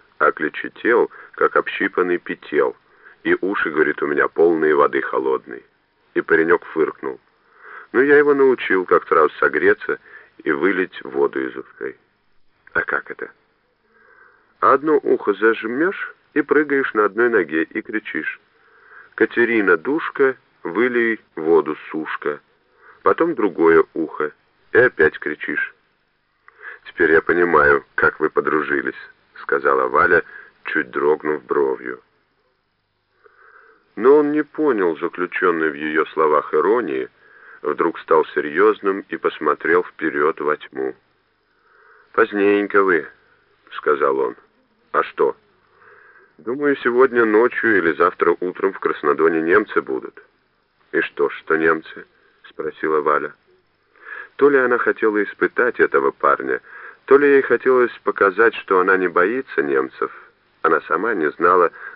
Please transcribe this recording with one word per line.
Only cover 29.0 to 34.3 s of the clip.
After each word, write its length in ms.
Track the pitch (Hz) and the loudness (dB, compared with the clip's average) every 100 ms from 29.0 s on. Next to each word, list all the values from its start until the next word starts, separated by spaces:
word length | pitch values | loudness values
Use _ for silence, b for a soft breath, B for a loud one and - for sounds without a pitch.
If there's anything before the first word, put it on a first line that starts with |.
| - _ _ - | -14 _ _ -18
сказала 460 | - 71 69 67 64 | -4 -2 0 0 0
Валя, 360 | 69 87 85 - B B B - | 2 2 2 0 B B B -8
чуть 260 | 80 64 | -6 -6
дрогнув 520 | 67 71 76 76 76 62 | -2 0 0 -2 -6 -4
бровью. 560 | 69 67 64 62 62 _ _ _ _ _ _ _ _ _ _ _ _ b b b b b b b - | -2 -2 -4 -8 -14 _ _ _ _ _ _ _ _ _ _ _ _ b b b b b b b 0
Но 220 | 117 151 | 4 4
он 140 | 147 | 4